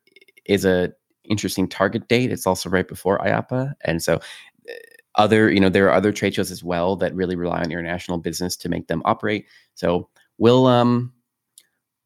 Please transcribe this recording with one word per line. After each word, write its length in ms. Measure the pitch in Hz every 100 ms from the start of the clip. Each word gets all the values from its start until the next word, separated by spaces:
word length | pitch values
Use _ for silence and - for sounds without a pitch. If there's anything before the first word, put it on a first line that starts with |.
| _ _ _ _ -
is 180 | 98
a 300 | 95 90 90 - _ _ -
interesting 420 | 104 92 - 90
target 400 | - 98 107 -
date. 240 | 120 123
It's 160 | 107 95
also 220 | 92 90
right 180 | 92 92
before 320 | - 90 101
iapa, 540 | 101 107 - 127 135 -
and 180 | - -
so, 200 | - 82 - - - _ -
uh, 40 | - - - _ -
other, 360 | 107 110 110
you 80 | 98
know, 80 | 95
there 200 | 98 98
are 60 |
other 200 | 78 101
trade 200 | 98 101
shows 160 | 95 87
as 140 | 90
well 320 | 87 85 90 95
that 180 | 90
really 220 | 90 90 90
rely 240 | 87 85
on 140 | 85
international 460 | 85 85 90 - 90
business 360 | 85 82 90 -
to 140 | 87
make 180 | 85 82
them 140 | 82
operate. 420 | - 113 107 107 - _ _ -
So 320 | 87 90 98 _ _ -
we'll, 280 | 110 127 131
um, 460 | 123 120 120 123 - _ _ _ _ _ _ _ _